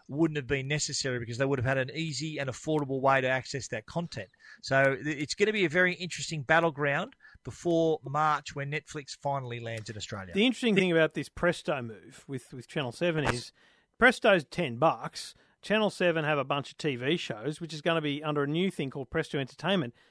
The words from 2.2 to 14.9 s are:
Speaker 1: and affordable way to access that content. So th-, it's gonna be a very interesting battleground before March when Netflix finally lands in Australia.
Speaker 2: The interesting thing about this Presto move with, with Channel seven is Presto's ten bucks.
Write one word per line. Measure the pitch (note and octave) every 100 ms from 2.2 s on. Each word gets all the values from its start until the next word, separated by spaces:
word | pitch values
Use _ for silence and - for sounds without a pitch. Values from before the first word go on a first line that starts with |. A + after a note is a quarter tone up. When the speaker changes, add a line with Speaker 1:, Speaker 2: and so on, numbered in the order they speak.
| D#3 D3
Speaker 1:
and | C#3
affordable | A#2 D#3 D#3 C#3 C3+
way | C3+ C3+
to | B2+
access | C3 - C3+ -
that | A2+ -
content. | E3 F3 - G2 _ - -
So | - C3+ C3+ C3
th-, | C#3+ C#3+
it's | D3+
gonna | - G#3
be | G#3+
a | E3+
very | E3 F3+
interesting | F3 F3 - C#3+ D#3
battleground | C3 D#3+ E3 C#3 C#3+ C#3+ B3+ - - -
before | - - F3 E3 E3 D#3
March | C3+ D3 D#3 D3 -
when | D3 C#3
Netflix | D3+ - D#3 C3+ -
finally | C#3+ C#3 B2 A#2+
lands | A#2 A2+ G#2+
in | G#2+
Australia. | - G#2 F#2
Speaker 2:
The | G3 A#3+
interesting | A#3 B3 G3
thing | F#3
about | E3 D#3
this | - C#3
Presto | - F3 D#3+ - D3
move | A#2 G#2 - - -
with, | C3+ -
with | C3 -
Channel | D#3+ B2+
seven | - F3 D#3
is | C3 B2 - - _ _ _ -
Presto's | B3 A#3 A3+ F#3+
ten | C3+ - D#3 A#2
bucks. | D#3